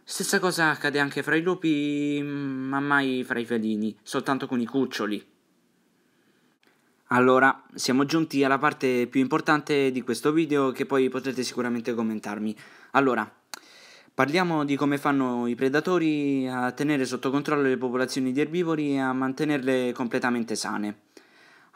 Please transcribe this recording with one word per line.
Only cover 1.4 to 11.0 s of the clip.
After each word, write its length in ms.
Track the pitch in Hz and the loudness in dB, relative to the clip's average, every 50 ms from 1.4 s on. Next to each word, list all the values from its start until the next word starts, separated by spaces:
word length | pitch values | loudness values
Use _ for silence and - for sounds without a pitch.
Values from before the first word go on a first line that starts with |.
| 165 | 2
lupi, 800 | 185 180 175 - 160 151 147 147 147 147 147 147 147 147 147 | 0 -2 0 0 0 0 2 0 -2 -2 -2 0 0 -2 -2
mm, 480 | 143 147 143 143 143 135 131 131 131 135 | -4 -4 -6 -6 -6 -6 -6 -6 -6 -4
ma 120 | 139 139 | -4 -2
mai 420 | 139 143 143 139 139 135 127 127 123 | 0 2 2 2 2 2 0 -2 -2
fra 140 | 127 127 120 | -4 -4 -4
i 60 | 117 | -4
felini, 520 | 117 120 113 110 110 110 104 107 107 104 - _ | -2 -2 -2 0 0 0 0 -2 -4 -4 -8 _
soltanto 440 | - - 135 123 147 135 127 135 | -6 -6 -4 -2 -2 -2 -2 -2
con 140 | 120 131 123 | -4 -2 -2
i 60 | 117 | -2
cuccioli. 580 | 113 - 139 131 127 - - 110 104 104 - - _ _ _ _ _ _ _ _ _ _ _ _ _ _ _ _ _ _ _ _ _ _ _ _ _ _ _ _ _ _ _ _ _ _ _ _ - | -2 0 0 0 0 -2 -4 -4 -2 -4 -6 -8 _ _ _ _ _ _ _ _ _ _ _ _ _ _ _ _ _ _ _ _ _ _ _ _ _ _ _ _ _ _ _ _ _ _ _ _ 0
Allora, 540 | 123 123 123 127 131 131 131 135 131 - - - - | 2 4 6 6 8 8 6 6 4 2 -4 -18 -12
siamo 300 | - - - 123 135 143 | -6 -2 0 2 2 2
giunti 380 | 143 156 165 160 156 - 139 139 | 2 2 0 0 0 0 0 2
alla 160 | 131 135 127 | 2 2 2
parte 480 | 147 151 - - 139 127 127 123 123 | 0 0 -2 0 0 0 2 2 0
più 140 | 120 - 135 | 0 2 0
importante 720 | 131 123 151 156 - - 156 147 139 - 151 139 135 135 127 | 0 2 0 0 2 2 0 0 0 0 2 2 2 2 0
di 100 | 127 113 | -2 -2
questo 300 | - 117 113 - 147 151 | -2 -2 0 2 2 2
video 400 | 165 165 147 147 143 135 131 123 | 2 2 2 2 2 2 2 0
che 120 | - 135 | -2 -2
poi 240 | - 139 135 | 0 2 2